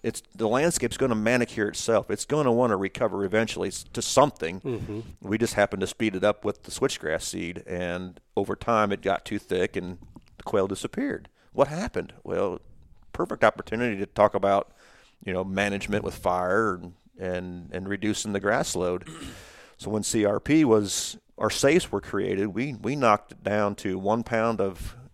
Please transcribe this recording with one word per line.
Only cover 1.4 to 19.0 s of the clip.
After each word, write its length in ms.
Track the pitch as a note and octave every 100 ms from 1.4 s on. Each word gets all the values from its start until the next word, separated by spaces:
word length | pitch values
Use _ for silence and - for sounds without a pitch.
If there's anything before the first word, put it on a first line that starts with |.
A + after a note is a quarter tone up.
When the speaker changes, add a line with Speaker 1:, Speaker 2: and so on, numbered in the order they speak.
| A#2 - G#2
Speaker 1:
itself. 420 | - - A2 -
It's 160 | G#2
gonna 260 | - D3+ C3+
wanna 260 | A#2 B2 G2
recover 460 | G2 - A2+ F#2+
eventually 420 | F#2+ G#2+ A2+ F2 F#2+
s-, 140 | - -
to 80 | -
something. 600 | - - C#3+ - E2 F#2+
Speaker 2:
Mm-hmm. 380 | C#3+ A2+ - G#2+ A#2 -
Speaker 1:
We 160 | - A2
just 160 | A2+
happened 260 | - G2+ G2
to 60 | -
speed 280 | - A2
it 80 | F#2+
up 200 | G#2 G#2
with 180 | G#2 -
the 80 | -
switchgrass 520 | - C3+ - - E2
seed, 400 | - F#2 F2 F2 -
and 520 | F2+ F2+ F2+ F#2 - _
over 200 | - G2
time 360 | F#2+ - A2+ G#2
it 100 | G2+
got 240 | G2 F2+
too 140 | - G#2
thick 360 | - F2+ F#2+
and 220 | F#2+ F2+ F2+ - - - -
the 60 |
quail 240 | - G#3 F#3+
disappeared. 600 | F#3+ - - C#4 - - _ _
What 140 | - C#3
happened? 460 | D#3 A#3+ - E2+ -
Well, 360 | - F2+ F#2+ F2 - - - - -
perfect 300 | - - -
opportunity 540 | A2 - - A2 B2 G2
to 80 |
talk 280 | G2 - G#2
about, 380 | G2 G2 G2 - _ - - _ _
you 80 | -
know, 100 | F2+
management 600 | F#2+ F#2+ G2+ G2+ F#2+ G#2
with 100 | -
fire 600 | - G2+ F2+ F2+ G2+ A2
and, 180 | F#2 F2 F2 _ -
and, 500 | F#2 F2+ F2+ F2 E2+
and 160 | F2+ F#2+
reducing 420 | G2+ G#2+ G2+ G#2+
the 60 | G2+
grass 360 | G2 B2 D#3+
load. 320 | F2+ F2+ F2+